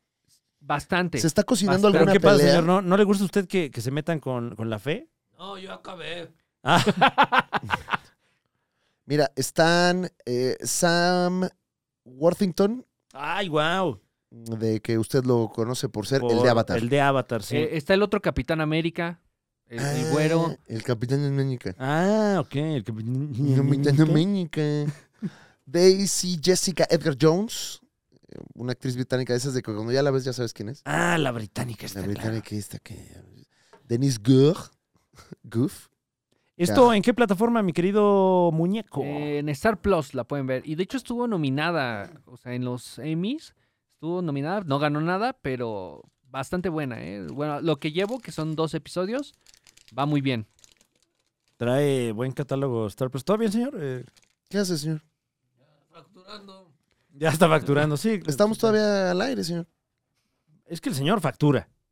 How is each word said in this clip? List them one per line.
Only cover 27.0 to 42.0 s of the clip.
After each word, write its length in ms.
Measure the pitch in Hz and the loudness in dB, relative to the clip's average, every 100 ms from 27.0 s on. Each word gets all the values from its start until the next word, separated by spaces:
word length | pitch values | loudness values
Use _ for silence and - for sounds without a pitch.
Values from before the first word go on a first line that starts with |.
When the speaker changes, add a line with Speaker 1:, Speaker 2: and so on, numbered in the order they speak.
| 156 131 | 2 2
Speaker 2:
Jones, 600 | 156 175 226 - - - _ _ _ _ _ | 4 4 0 -6 -10 -14 _ _ _ _ _
eh, 100 | 50 50 | -18 -16
una 180 | - 123 | -10 -8
actriz 220 | 123 131 | -6 -6
británica 380 | 123 127 127 123 | -4 -2 -2 0
de 60 | 120 | -2
esas 160 | 139 | -2
de 80 | 127 | -4
que 100 | 113 | -4
cuando 180 | 107 117 | -6 -2
ya 100 | 131 | 0
la 80 | 143 | 2
ves 120 | 135 | 0
ya 80 | 131 | -2
sabes 200 | 123 117 | -4 -6
quién 160 | - 104 | -8 -12
es. 140 | 143 | -10
Speaker 3:
Ah, 340 | 139 156 175 170 | -4 -2 0 0
la 140 | 135 | -2
británica 540 | 117 104 - 127 110 117 | -4 -8 -10 -10 -10 -12
esta, 140 | 101 | -8
Speaker 2:
La 60 | 95 | -6
Speaker 3:
claro. 140 | 98 | -4
Speaker 2:
británica 340 | 110 110 - | -4 -6 -6
esta 240 | 104 - - | -10 -10 -14
que 180 | - 98 - - - - _ _ _ - | -16 -20 -20 -20 -20 -20 _ _ _ -16
Denise 340 | - 117 139 117 | -4 0 0 2
Gough, 460 | 110 131 143 - - _ _ _ _ - - - | 6 6 6 4 -4 _ _ _ _ -20 -20 -20
Gough, 300 | - 113 156 - - _ _ _ _ _ _ - | -6 -2 -2 -4 -20 _ _ _ _ _ _ -2
Speaker 3:
¿Esto 300 | 175 208 240 | 2 6 8
Speaker 2:
Ya. 40 | 214 | 6
Speaker 3:
en 60 | |
qué 120 | 202 | 4
plataforma, 480 | 240 226 185 233 233 | 2 2 2 2 2
mi 100 | 190 | 0
querido 800 | 156 175 208 208 196 190 185 175 | 0 0 4 4 4 4 4 4
muñeco? 500 | 160 175 220 - 147 | 2 0 -2 -6 -6
Speaker 1:
Eh, 360 | 139 147 147 147 | -6 -6 -4 -4
en 100 | 147 | -4
Star 320 | 143 - 208 | -2 -2 0
Plus 320 | 202 175 139 | 0 0 0
la 100 | 127 | -6
pueden 220 | 117 143 131 | -6 -4 -2
ver. 160 | 127 151 | -4 -4
Y 80 | |
de 80 | 156 | -6
hecho 140 | 190 262 | -6 -6
estuvo 280 | - 240 240 | -6 -4 -2
nominada, 840 | 190 139 135 165 165 127 107 | -2 -2 0 0 -2 -2 -4